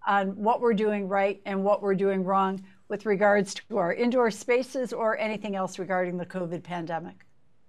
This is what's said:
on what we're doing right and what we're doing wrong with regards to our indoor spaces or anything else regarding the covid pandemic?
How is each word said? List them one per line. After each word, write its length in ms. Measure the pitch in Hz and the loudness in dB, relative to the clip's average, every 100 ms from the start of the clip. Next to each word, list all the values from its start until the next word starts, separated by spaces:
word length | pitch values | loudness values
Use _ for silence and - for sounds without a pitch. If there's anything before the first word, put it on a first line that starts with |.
| - | 0
on 240 | 202 196 196 | 2 0 0
what 260 | 214 247 | 0 2
we're 140 | 240 202 | 2 2
doing 320 | 214 208 190 | 2 0 0
right 340 | 196 196 202 202 | 0 0 -2 -4
and 180 | 196 | -2
what 180 | 196 202 | 2 2
we're 140 | 202 190 | 2 2
doing 280 | 196 190 | 2 0
wrong 400 | 180 190 190 190 - - _ | 2 2 2 -2 -10 -20 _
with 160 | 208 220 | -8 -2
regards 480 | 190 208 208 196 - | 2 6 4 2 -4
to 220 | - 214 | -6 -2
our 160 | 170 | 0
indoor 360 | 190 240 254 233 | 2 2 4 2
spaces 640 | 208 - 247 254 277 247 | 0 0 0 0 -4 -4
or 240 | 240 220 220 | -2 -2 0
anything 380 | 214 208 214 190 | -2 -4 -6 -4
else 240 | 185 185 | -4 -6
regarding 380 | 180 185 180 180 | -4 -2 -2 -4
the 80 | 175 | -6
covid 360 | 185 175 170 | -6 -6 -8
pandemic? 600 | 156 175 165 165 175 - - - - - | -8 -8 -6 -8 -8 -16 -20 -20 -20 -20